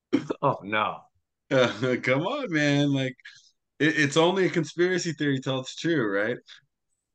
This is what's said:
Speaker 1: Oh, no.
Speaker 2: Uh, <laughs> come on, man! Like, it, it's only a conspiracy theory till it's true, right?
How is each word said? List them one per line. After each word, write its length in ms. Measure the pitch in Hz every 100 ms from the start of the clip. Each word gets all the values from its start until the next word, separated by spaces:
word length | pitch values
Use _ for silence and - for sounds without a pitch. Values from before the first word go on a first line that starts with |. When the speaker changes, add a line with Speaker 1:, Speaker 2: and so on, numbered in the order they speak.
| _ - 147 -
Speaker 1:
Oh, 160 | 143 117
no. 340 | 95 107 101 80 - _ _ _ -
Speaker 2:
Uh, 440 | 135 120 104 127 123
<laughs> 60 |
come 180 | 123 135
on, 300 | 185 294 247
man! 420 | 156 147 143 143
Like, 220 | 135 131 127 - - _ _ _ -
it, 200 | 151 156
it's 180 | 143 160
only 280 | 170 190 175
a 40 |
conspiracy 640 | 170 156 - 180 180 170
theory 260 | 151 147 131
till 200 | 135 131
it's 160 | 127 -
true, 320 | 160 165 110
right? 280 | 98 110 123 - - _ _ _ _ _